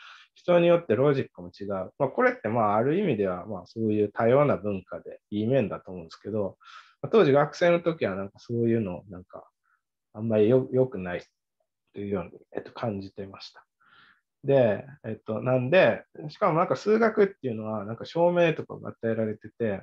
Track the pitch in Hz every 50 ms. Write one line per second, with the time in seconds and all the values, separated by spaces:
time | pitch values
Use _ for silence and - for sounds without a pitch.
0 | - - - - - _ _ _ - - 170 175 170 175 170 170 170 - 110 117
1 | 135 147 139 135 113 - _ - 87 90 - - 101 98 101 95 92 98 _ -
2 | 143 131 - - 254 254 254 - - 107 110 120 107 104 101 110 120 139 156 196
3 | 214 170 127 104 101 95 90 87 87 104 107 90 87 - - 117 113 107 107 107
4 | 104 101 - - 117 113 127 143 147 135 101 85 92 104 101 92 - - 87 82
5 | - - - - _ - 104 104 107 117 135 135 110 87 - 82 - - 92 90
6 | 82 82 - - - 104 107 107 98 92 - _ _ - - - - _ _ _
7 | - - - 226 185 147 135 143 151 147 - - 175 175 175 170 170 170 165 160
8 | 127 101 95 98 98 101 _ - - - 117 117 117 117 113 117 110 92 90 76
9 | 95 98 90 90 92 _ - 92 - _ _ _ _ _ _ _ _ _ _ _
10 | _ _ _ 107 110 113 110 107 104 107 127 131 131 127 127 127 131 127 - 95
11 | 92 90 90 - - _ _ _ _ _ _ _ _ _ _ _ _ _ _ -
12 | 101 101 101 92 85 - - - - _ - - - - - - - 117 101 98
13 | 98 98 _ - 98 95 95 - - - _ - _ _ _ _ _ _ _ _
14 | _ _ _ _ _ _ _ _ - 139 139 135 123 110 98 - - - - -
15 | - 113 110 - _ - 110 107 117 127 131 131 123 127 165 190 170 123 101 -
16 | - _ _ - 156 151 - - 214 190 156 160 185 185 135 - - 208 214 220
17 | 233 220 220 226 202 196 - _ - 127 113 110 107 107 110 107 98 104 117 -
18 | 104 - - 170 170 175 175 175 170 165 160 - 110 - - - 107 110 110 _
19 | - 113 113 113 110 107 107 - _ 107 _ - 117 107 98 92